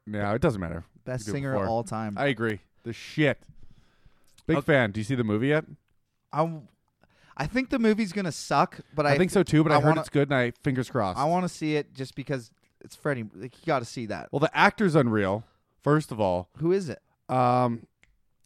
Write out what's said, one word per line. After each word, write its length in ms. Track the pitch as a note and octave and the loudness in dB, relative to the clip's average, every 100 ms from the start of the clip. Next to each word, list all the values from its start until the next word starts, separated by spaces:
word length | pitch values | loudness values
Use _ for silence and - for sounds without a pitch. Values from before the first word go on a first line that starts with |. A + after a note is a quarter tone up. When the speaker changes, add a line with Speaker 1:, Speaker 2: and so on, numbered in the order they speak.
| - | -10
Speaker 1:
No, 280 | G#2 G2+ A2+ | -6 -2 0
it 60 | |
doesn't 200 | D#3+ G#2+ | 0 0
matter. 240 | E2+ E2+ - _ - | -6 -8 -12 _ -10
Speaker 2:
Best 200 | B2+ G#2+ | -8 -6
Speaker 1:
We 60 | |
do 0 | |
it 20 | G2+ | -6
Speaker 2:
singer 160 | C#3 A#2 | -4 -2
of 60 | |
Speaker 1:
before. 60 | G2 | -2
Speaker 2:
all 140 | A2+ | -2
time. 320 | A#2+ A2 A2 G2+ | -4 -8 -6 -2
Speaker 1:
I 100 | C#3+ | -2
agree. 320 | A2+ A2+ G#2 _ _ | 0 -2 -4 _ _
The 100 | A#2 | -14
shit. 460 | A2+ - - D3 A#2+ - - - - _ _ - _ _ _ - | -14 -8 0 0 0 -8 -20 -20 -20 _ _ -20 _ _ _ -2
Big 100 | D3+ | 0
Speaker 2:
Okay. 80 | C#3+ | 4
Speaker 1:
fan. 260 | C#3+ A2+ | 4 2
Do 80 | G2+ | -2
you 40 | |
see 120 | G#2 C3 | -4 -2
the 80 | |
movie 240 | A2 G#2+ C3 | 0 0 2
yet? 180 | D3+ - D3+ _ _ _ _ _ | 0 -2 -14 _ _ _ _ _
Speaker 2:
I'm, 360 | C#3+ E3 D#3+ G#2+ _ _ _ _ _ _ - | -4 -4 -4 -16 _ _ _ _ _ _ -8
I 120 | D3+ | -4
think 240 | A3+ C4 | -4 -2
the 80 | C4+ | 0
movie's 340 | A3 G#3+ G#3+ | 2 2 0
gonna 180 | G3+ F#3 | -4 -6
suck, 480 | - - C#3+ F3+ - - D3 | -6 -2 0 0 -2 -10 -2
but 100 | D3 | 2
I 60 | |
Speaker 1:
I 40 | C#3+ | 4
think 140 | F3+ | 4
so 100 | G3+ | 2
too, 200 | F3 D3+ | 4 4
but 80 | D#3+ | 6
I 60 | D3 | 4
Speaker 2:
I 20 | |
Speaker 1:
heard 80 | C#3 | 4
Speaker 2:
wanna 120 | D#3+ | 2
Speaker 1:
it's 80 | D3+ | 2
good, 180 | C#3+ C#3 | 0 2
and 60 | C3+ | 2
I, 160 | A#2+ - | 0 -2
fingers 260 | D3 C3 A#2+ | -4 -2 -2
crossed. 280 | B2+ G2 F#2 | -2 -2 0
Speaker 2:
I 60 | D3 | 0
wanna 240 | F3 F3+ | 0 -2
see 260 | - D#3 D3+ | -4 -4 -2
it 180 | C#3+ | -4
just 200 | C3 C3 - | -10 -12 -10
because 360 | C#3 C3+ A2+ _ _ _ | -6 -6 -8 _ _ _
it's 140 | - - | -20 -8
Freddie. 280 | D3+ C3 G#2+ | -4 -4 -6
Like, 220 | F2+ B2 - | -12 -16 -10
you 60 | - | -2
gotta 200 | C#3 A#2+ | -2 -2
see 200 | - A2 | -10 -8
that. 240 | F#2 B1 | -8 -6
Speaker 1:
Well, 80 | C#3 | 0
the 160 | D3+ D3 | 0 4
actor's 400 | G3 - G3+ D3+ | 4 4 4 4
unreal, 480 | A#2+ G#2+ F#2+ G#2 - _ _ _ | 4 4 2 -2 -6 _ _ _
first 300 | C#3 D3+ D3 | 0 0 0
of 80 | A2+ | -2
all. 300 | G2 F2+ F#2 - | 0 -2 -4 -6
Speaker 2:
Who 120 | D#3+ | -2
is 160 | F#3+ E3+ | -2 -4
it? 100 | A2 _ _ - | -12 _ _ -4
Speaker 1:
Um, 580 | B2+ B2 B2 B2 A#2 - _ _ _ _ _ | 0 2 2 0 -2 -10 _ _ _ _ _